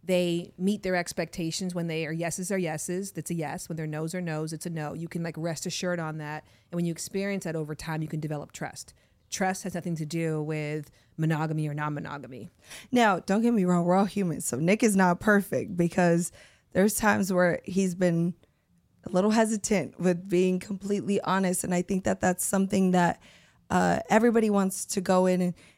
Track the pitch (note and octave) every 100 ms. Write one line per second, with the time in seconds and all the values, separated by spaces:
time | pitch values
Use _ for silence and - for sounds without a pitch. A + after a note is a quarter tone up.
0 | E3 F#3 F3 E3+ F3 - F#3 G#3 F#3+ F3+
1 | F3 - E3 - E3 E3 F#3 F3+ E3+ D#3+
2 | D#3 E3 E3+ D#3+ F3+ G3 F3 D#3 - F3+
3 | G3 - D#3 E3+ D3 E3 - D#3+ D#3 D3+
4 | D#3+ F3+ F3 D#3 D#3 D#3+ F3+ D#3+ D3+ -
5 | E3 F3 E3 D#3+ E3 D#3 F#3+ - F3+ F3
6 | D#3+ D#3 D3+ D3+ - _ _ F3 E3+ E3
7 | - G3 G3 G3 F3+ D#3+ D3+ D#3 - D#3+
8 | D#3 D#3+ D3+ D3 - - D3+ - - _
9 | _ _ _ - F#3+ F#3 F#3 F3 F3 E3
10 | D3+ E3 E3 D#3 D3+ D#3 D3+ D3+ D3 _
11 | _ - D#3+ D#3 D#3 D#3+ D3+ D3 D3+ D3
12 | D3 D3 B2 B2+ G#2 _ - - - B3
13 | A3+ F3+ - G3 A#3 A#3 F3+ F3+ F3 F#3
14 | G3 - F#3 D3 - A#2+ E3 G#3+ A3+ G3
15 | F#3 F3 - G3+ G3 C3+ A2 F3 E3+ F3+
16 | F3 E3+ F3 - - _ _ F3+ G#3 -
17 | G#3+ G#3 G3 F#3 F3+ D#3+ - F#3 F#3+ F3
18 | F3+ E3+ E3+ - _ _ _ _ _ _
19 | - F3+ G#3 A3 A3 A3 - G3+ C#3 -
20 | F3+ F3 F#3+ F3 F3+ F#3 - G3 G3 G3+
21 | B2+ G3+ - F#3 F#3+ F3+ - F3 F#3 F#3+
22 | F#3+ F#3+ G3+ F3+ - G3 F#3+ G3+ F#3 F3+
23 | F3 - - - _ _ _ F#3 F3+ F3
24 | - G#3+ A#3 A3+ G#3+ G3+ F#3+ - - -
25 | F#3 F#3 F#3 F#3 F3+ F3 -